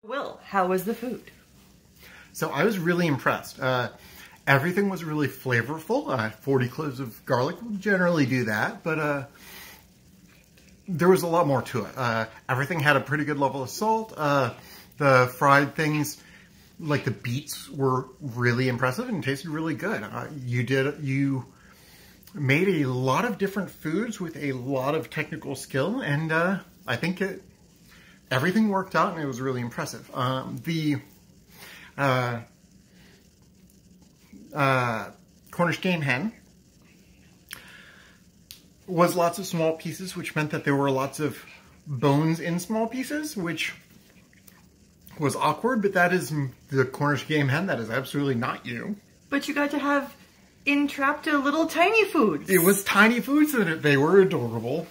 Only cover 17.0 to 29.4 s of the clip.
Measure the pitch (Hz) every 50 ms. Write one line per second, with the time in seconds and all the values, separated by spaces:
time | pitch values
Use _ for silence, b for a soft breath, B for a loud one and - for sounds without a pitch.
17 | - 139 107 - - 120 117 143 156 - - - - - - 143 135 131 127 131
18 | 135 - - - 151 135 110 123 120 120 120 123 131 127 120 117 131 127 127 208
19 | 254 254 226 156 - 135 139 135 - 170 147 156 160 160 170 - 180 202 220 123
20 | 104 104 110 120 123 - 151 139 127 123 120 123 123 110 135 135 135 143 147 -
21 | 151 135 135 139 139 139 135 131 123 - B B B B B B B B B B
22 | B B B B B B - 202 143 127 139 151 190 202 185 156 143 127 127 127
23 | 131 131 131 160 208 240 202 - 196 190 - 208 180 135 - - - 156 160 190
24 | 233 240 214 - 180 160 147 143 147 139 131 127 120 131 139 131 127 139 151 160
25 | 120 - - 156 151 - 165 - - 143 139 - - - - 135 135 180 233 269
26 | 233 151 143 143 160 160 160 160 170 185 196 180 - - - - - - 117 -
27 | - 170 180 - 196 196 - - - - - _ - _ B B B B B B
28 | B B B B B - 131 131 135 180 185 220 220 208 196 190 185 185 - 160
29 | 170 208 180 160 147 135 127 117